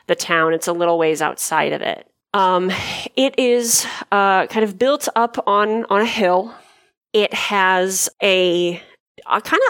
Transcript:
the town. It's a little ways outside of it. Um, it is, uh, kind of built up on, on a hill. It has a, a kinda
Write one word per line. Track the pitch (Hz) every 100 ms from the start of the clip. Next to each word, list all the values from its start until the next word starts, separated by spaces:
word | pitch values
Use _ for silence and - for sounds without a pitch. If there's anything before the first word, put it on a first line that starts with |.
| -
the |
town. | 170 - 170 160
It's | 165 175
a |
little | 175 170 170
ways | 160 156
outside | 151 - - 156 147
of | 151
it. | - - - _ _
Um, | 202 190 180 185 185 - - - -
it | 269 269
is, | 247 240 233 - - - -
uh, | 202 196 190 143
kind | 220
of | 214 190
built | 254 294 - 226
up | 233 254 -
on, | 202 208 220 -
on | 196
a | 226
hill. | 226 185 180 233 - - _ _ _ _
It | 214 202
has | 214 - 202 185 185 185 190 - -
a, | 202 185 180 175 175 175 - _ _ _ -
a | 208
kinda | - - 523